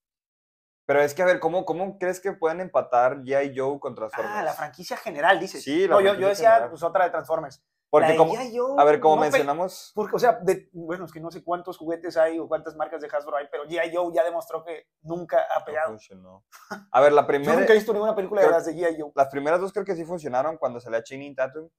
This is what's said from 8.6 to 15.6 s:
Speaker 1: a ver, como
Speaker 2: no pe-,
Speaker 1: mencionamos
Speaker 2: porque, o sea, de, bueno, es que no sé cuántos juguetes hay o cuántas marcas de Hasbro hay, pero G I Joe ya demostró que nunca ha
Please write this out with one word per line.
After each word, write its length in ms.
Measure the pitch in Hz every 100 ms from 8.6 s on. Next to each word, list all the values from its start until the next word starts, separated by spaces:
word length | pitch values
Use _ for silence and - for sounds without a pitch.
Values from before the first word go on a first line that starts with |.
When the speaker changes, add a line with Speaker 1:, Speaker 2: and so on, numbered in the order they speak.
| 254 277
Speaker 1:
a 60 |
ver, 160 | 147 151
como 160 | 156 151
Speaker 2:
no 40 |
pe-, 40 | 151
Speaker 1:
mencionamos 640 | 160 143 156 185 - -
Speaker 2:
porque, 220 | 214 202 185
o 20 |
sea, 140 | 233 -
de, 260 | 180 185 -
bueno, 320 | 170 165 180 160
es 60 |
que 80 | 160
no 100 | 165
sé 120 | 170
cuántos 340 | 165 175 175 170
juguetes 380 | 160 165 165 165
hay 200 | 160 165
o 80 | 151
cuántas 260 | 151 160 151
marcas 240 | 156 156
de 60 | 147
Hasbro 260 | 147 147 143
hay, 100 | 143
pero 140 | 156
G 180 | 147 170 165
I 80 |
Joe 160 | 170 175
ya 100 | 170
demostró 380 | 170 170 - 160
que 240 | 160 156 _ _
nunca 360 | 156 175 170 170 -
ha 60 | 151